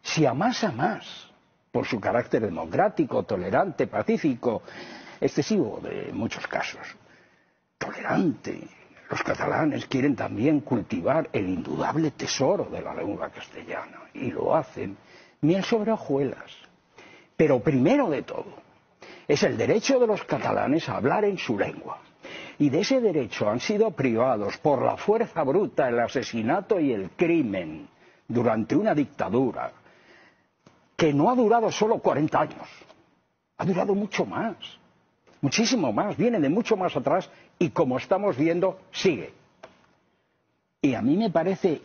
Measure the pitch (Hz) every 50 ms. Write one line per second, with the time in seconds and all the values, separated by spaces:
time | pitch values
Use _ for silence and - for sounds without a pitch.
0 | _ - - 160 156 131 113 135 190 247 233 - - 202 131 113 143 - 214 -
1 | - - - - - - _ _ _ _ _ _ _ _ - 120 - - - 107
2 | 95 101 101 117 120 - - 135 113 101 85 80 82 80 90 127 180 214 - -
3 | 160 120 - 113 - - 110 92 90 95 98 135 185 196 143 - 135 101 - 107
4 | 110 - 226 220 - 156 127 117 - 123 110 95 - - - - - - - -
5 | - - - - - 139 - - - - 220 202 143 104 - - - - 90 95
6 | - - 90 98 113 - - - - - - - - - - - - - - -
7 | _ _ - _ _ _ _ _ _ _ _ _ _ _ _ _ - - - -
8 | - - - 175 196 165 113 - - - - - - - - - - - - -
9 | - - - - - - - - - - - - 160 151 135 120 113 - - 131
10 | 123 147 135 104 110 104 107 101 113 147 160 143 - - 135 110 87 - - -
11 | 85 104 135 160 151 - - 120 98 90 92 85 78 69 71 - - - - 151
12 | 160 147 - - 135 135 - - 135 143 196 151 117 - - 90 - 73 - -
13 | 123 - - - 78 71 - - - - - - - - - - - - - -
14 | - - _ - - - - - 50 - - 160 143 - - - - - 98 -
15 | _ - - - - _ _ _ - 147 175 196 180 - 233 220 208 214 220 202
16 | - - 143 135 143 127 - - - - - - - - _ _ _ _ _ -
17 | - - - - - _ _ - 160 147 139 123 - 160 143 127 123 165 254 294
18 | 269 196 147 123 - - - - - - - - - _ _ _ _ _ _ _
19 | - - - - - - 147 139 - 160 120 107 110 110 160 226 - - 269 254
20 | 247 226 214 175 - - 160 127 98 117 107 101 101 113 139 160 151 - 107 95
21 | 95 135 170 214 208 202 196 - - - 117 101 - - - - - - - -
22 | - - _ _ - - - - - - - - - - 117 170 208 - 269 262
23 | 233 208 170 156 127 107 - - 117 104 107 123 - - 214 208 220 220 160 -
24 | 131 131 113 110 120 131 123 107 104 101 - - - 156 143 123 120 120 107 110
25 | - - 208 226 226 - - 165 156 131 139 190 208 143 - - 147 127 120 120
26 | 120 110 - 139 113 - - 117 110 113 156 196 190 - 220 185 156 139 120 101
27 | 95 87 - - 175 165 170 165 143 110 98 92 85 80 78 80 - - _ _
28 | _ - _ _ _ _ 113 120 117 117 110 110 107 - - 151 208 214 170 147
29 | 139 - - - - 90 95 123 123 120 - - 60 - - - _ - - -
30 | _ - - - - _ _ _ _ _ _ _ _ - _ _ _ _ _ -
31 | 170 156 143 139 147 233 254 247 247 208 226 240 220 196 - - 208 214 226 -
32 | - 190 147 135 151 151 - 143 156 143 - - - - - - - - - _
33 | _ _ _ _ _ _ _ _ _ _ _ _ - 165 190 175 - 196 196 196
34 | 214 208 - - 175 104 - - 196 226 339 - - - - - _ _ _ _
35 | _ _ _ _ _ _ _ _ - 139 - - 233 220 269 240 165 127 104 110
36 | 180 208 156 - 175 240 240 202 147 135 160 214 240 - 226 190 185 170 - 143
37 | 117 135 151 185 175 - - - - _ _ _ 180 147 - - 170 131 127 131
38 | - - 196 185 202 202 156 120 151 165 170 175 180 190 180 - - _ - -
39 | - 196 151 101 78 - - _ _ _ _ _ - - _ _ _ _ _ _
40 | _ _ _ _ _ _ _ _ _ _ _ _ _ _ _ _ - 143 123 110
41 | 104 127 151 190 226 220 156 170 160 185 196 - - 190 151 - -